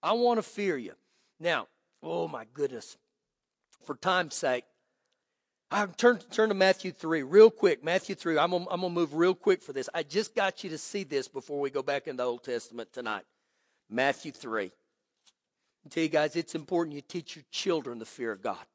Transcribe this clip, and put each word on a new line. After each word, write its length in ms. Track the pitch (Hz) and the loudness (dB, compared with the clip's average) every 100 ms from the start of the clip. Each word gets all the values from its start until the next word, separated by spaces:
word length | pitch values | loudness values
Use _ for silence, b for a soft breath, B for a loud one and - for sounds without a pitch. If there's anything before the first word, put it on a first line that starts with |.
I 80 | 156 | 0
wanna 320 | 226 240 233 | 2 4 2
fear 340 | - - 202 147 | -2 -4 -2 -2
you." 180 | 107 - _ _ _ _ | -4 -14 _ _ _ _
Now, 300 | 165 151 101 _ _ _ | -2 -2 -4 _ _ _
oh 280 | 156 170 165 | -8 -4 -4
my 160 | 139 113 | -8 -14
goodness, 440 | 127 143 123 - - _ _ _ _ _ _ _ _ | -6 -6 -6 -14 -20 _ _ _ _ _ _ _ _
for 120 | - 139 | -12 -6
time's 400 | 185 185 165 - | 0 0 0 -2
sake, 300 | 143 127 - _ _ _ _ _ _ _ _ _ _ | 0 0 -4 _ _ _ _ _ _ _ _ _ _
I 140 | 190 208 | -2 -2
turn, 340 | 170 240 240 - | 4 4 4 -4
turn 180 | - 220 | 0 2
to 60 | 202 | 4
Matthew 360 | 190 190 185 | 4 4 -2
three 320 | 160 165 160 | -8 -2 -2
real 260 | 135 185 220 | 4 10 10
quick. 340 | 220 180 151 | 10 4 4
Matthew 320 | 156 185 - 190 | 0 -2 -2 -6
three, 220 | 170 156 | 0 2
I'm 140 | 170 | 4
gonna, 140 | 180 180 | 2 -2
I'm 120 | 185 | -4
gonna 120 | 185 | -2
move 220 | 170 165 147 | 0 -2 2
real 200 | 175 185 | 2 2
quick 260 | - 185 | 2 0
for 120 | - | 0
this. 160 | 135 127 | -8 -6
I 100 | 165 | -6
just 320 | 151 160 214 - | -4 -4 -2 -2
got 280 | 196 - | -2 -2
you 60 | 196 | -10
to 80 | 156 | -10
see 260 | - 208 | -8 -6
this 240 | 170 143 127 | -4 -4 -4
before 320 | - - 143 | -10 -8 -4
we 100 | 139 | -2
go 120 | 135 | -2
back 260 | 135 139 147 | -2 -4 -4
in 100 | 127 | -4
the 60 | |
Old 200 | 123 120 | -4 -4
Testament 480 | - 120 - 117 113 | -4 -6 -6 -12 -12
tonight. 300 | - 117 104 - _ _ _ _ _ _ | -8 -6 -6 -8 _ _ _ _ _ _
Matthew 420 | 113 135 135 156 | 0 0 0 -6
three. 400 | 135 131 110 95 _ _ _ _ _ _ _ _ _ _ _ 151 | -14 -6 -6 -6 _ _ _ _ _ _ _ _ _ _ _ -10
I 40 | |
tell 140 | - | -4
you 60 | 160 | 0
guys, 260 | 151 156 170 | 2 0 -2
it's 200 | 170 165 | -6 -8
important 400 | 143 175 170 147 | -4 -2 -2 -6
you 60 | |
teach 340 | - 180 - - | -10 -12 -12 -18
your 100 | 139 | -12
children 480 | - - 170 127 120 | -8 -2 -2 -2 -10
the 60 | 110 | -12
fear 260 | - 117 | -8 -6
of 100 | 101 | -4
God. 240 | 107 95 - | -6 -6 -10